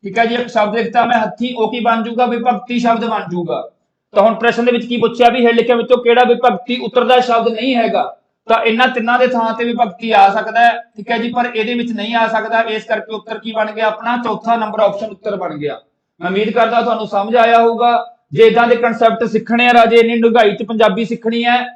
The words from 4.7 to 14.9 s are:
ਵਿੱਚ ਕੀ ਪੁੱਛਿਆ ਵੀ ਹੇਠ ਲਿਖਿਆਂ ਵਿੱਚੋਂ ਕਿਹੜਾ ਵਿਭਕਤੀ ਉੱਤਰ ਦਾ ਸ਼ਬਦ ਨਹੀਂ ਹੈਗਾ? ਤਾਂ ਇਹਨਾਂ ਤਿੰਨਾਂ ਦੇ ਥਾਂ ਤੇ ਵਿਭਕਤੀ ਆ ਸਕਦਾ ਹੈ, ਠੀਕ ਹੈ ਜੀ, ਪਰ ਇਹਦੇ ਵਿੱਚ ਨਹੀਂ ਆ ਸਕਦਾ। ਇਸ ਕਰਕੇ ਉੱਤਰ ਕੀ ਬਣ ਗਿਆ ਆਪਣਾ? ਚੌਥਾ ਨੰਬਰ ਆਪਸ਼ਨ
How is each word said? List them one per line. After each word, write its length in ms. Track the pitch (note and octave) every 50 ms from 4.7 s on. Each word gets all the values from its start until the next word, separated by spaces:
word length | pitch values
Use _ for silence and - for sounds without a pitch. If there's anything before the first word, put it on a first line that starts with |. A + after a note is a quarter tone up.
ਵਿੱਚ 140 | A#3+ A#3+ -
ਕੀ 120 | - A#3+ A#3+
ਪੁੱਛਿਆ 300 | A3 A3+ A#3 - B3 A#3+
ਵੀ 160 | A#3 C4 A#3+
ਹੇਠ 100 | A#3 A3+
ਲਿਖਿਆਂ 200 | A#3 A3+ - B3 A#3
ਵਿੱਚੋਂ 200 | A3+ - B3 A#3+
ਕਿਹੜਾ 260 | A#3+ A#3+ A#3 A#3+ B3
ਵਿਭਕਤੀ 540 | A#3 A#3+ A#3+ A#3+ B3 A3 - - - A#3+ B3 B3+
ਉੱਤਰ 200 | A#3 - B3+ A#3
ਦਾ 160 | A3 B3+ B3+
ਸ਼ਬਦ 280 | B3 B3 A#3 A3+ A3+ A#3
ਨਹੀਂ 280 | A3+ A3 A3+ C4+ C4
ਹੈਗਾ? 280 | A#3+ A3+ G#3 F#3+ F#3 D3 - - _ _ _ _ _ _ -
ਤਾਂ 100 | A3+ A3+ A3+
ਇਹਨਾਂ 240 | A#3 A3 A3+ B3+ B3+
ਤਿੰਨਾਂ 300 | B3 B3 A3 A#3 A#3+ B3
ਦੇ 60 | B3+ B3
ਥਾਂ 260 | B3 A#3+ A3+ A3+ A3
ਤੇ 120 | A3 A#3+
ਵਿਭਕਤੀ 460 | A#3 A#3 - A#3+ A3 F3+ - - A3+
ਆ 180 | A3 G3+ G3 G3
ਸਕਦਾ 300 | G3 A3 G3 G#3+ A3 A#3
ਹੈ, 120 | A#3+ A#3 A3+ - - _ _
ਠੀਕ 160 | G#3+ G3+ -
ਹੈ 60 | A#3+ A#3
ਜੀ, 120 | A#3 A#3+
ਪਰ 200 | A#3+ B3 A#3+ A#3 -
ਇਹਦੇ 180 | A3+ G#3+ G#3+ B3
ਵਿੱਚ 180 | A#3+ A#3 A#3+
ਨਹੀਂ 240 | A3+ G#3 G3+ A3 A#3
ਆ 120 | A#3 A3+ A3
ਸਕਦਾ। 340 | A3 A3 G#3 A3 A3+ A3+ A3+ A3+
ਇਸ 140 | G#3+ A3 G#3+
ਕਰਕੇ 300 | - A3+ G#3 G#3 - A3
ਉੱਤਰ 220 | G#3+ - - A3 G#3+
ਕੀ 120 | G#3+ A3+
ਬਣ 200 | A3 A3 G#3+ G#3+
ਗਿਆ 160 | G#3+ G#3+ A3+ G#3+
ਆਪਣਾ? 280 | G#3+ G#3+ A3 B3+ B3 A#3+ A#3+
ਚੌਥਾ 320 | A#3 G#3+ - - A3 A#3
ਨੰਬਰ 240 | A#3 A3 G#3+ G3+ G#3+
ਆਪਸ਼ਨ 300 | A3 G3+